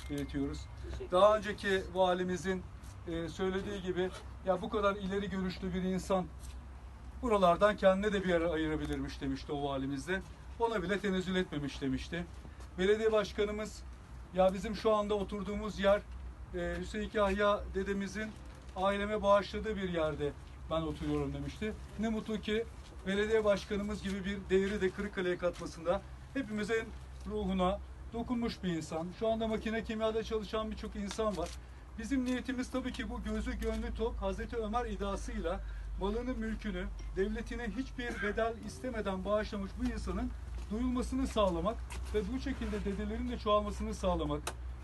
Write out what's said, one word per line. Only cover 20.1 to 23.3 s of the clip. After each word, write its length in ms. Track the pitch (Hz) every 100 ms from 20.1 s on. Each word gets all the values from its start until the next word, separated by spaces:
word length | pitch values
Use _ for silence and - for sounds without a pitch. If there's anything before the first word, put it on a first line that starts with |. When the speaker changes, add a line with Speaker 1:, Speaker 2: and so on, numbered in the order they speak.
| 143 143 131 - - -
Speaker 1:
ben 100 | 160
oturuyorum." 520 | 160 147 156 147 139
demişti. 400 | 139 143 - 214 202 - -
Ne 100 | 220
mutlu 320 | 220 214 214
ki 240 | - 214 226 - - - 190
belediye 380 | 202 214